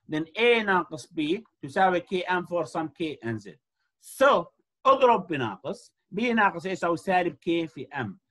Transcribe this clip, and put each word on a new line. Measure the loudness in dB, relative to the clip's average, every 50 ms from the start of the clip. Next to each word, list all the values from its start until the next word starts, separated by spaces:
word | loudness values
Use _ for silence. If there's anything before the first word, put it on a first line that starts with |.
| _ -6
Then | -4 -4 -4 -4 -2
A | 2 2 4 4 4 2
ناقص | 2 2 2 0 -2 -8 -14 -14
B | -10 -6 -4 -2 -2 -2 -2 -4 _ _ _
تساوي | -12 -4 0 2 2 4 2 2
K | -2 -2 -4 -4 -2 -2
M | -2 -2 -2
for | -2 -4 -4 -4
some | -4 -4 -6 -6 -6
K | -6 -6 -6 -6 -8 -8 -6
in | -6 -6 -8
Z. | -8 -14 -20 _ _ _ _ _ _ _ _ _
So | -20 -8 0 4 4 6 4 4 0 -4 _ _ _ _ _ _ 4
اضرب | 4 4 6 6 4 4 4 0
بناقص، | -4 -4 -4 -4 -4 -6 -8 -10 -10 -10 -10 -12 -20 _ _ _ _ -6
B | -4
ناقص | -2 0 2 4 2 2 2 -2 -6
A | -6
يساوي | -6 -2 -2 -2 -2
سالب | -2 0 0 0 0 0 -2 -6
K | -6 -4 -2 -2 -2 -2
في | -6 -8 -14 -14 -12 -8
M. | -8 -8 -8 -10 -14 _ _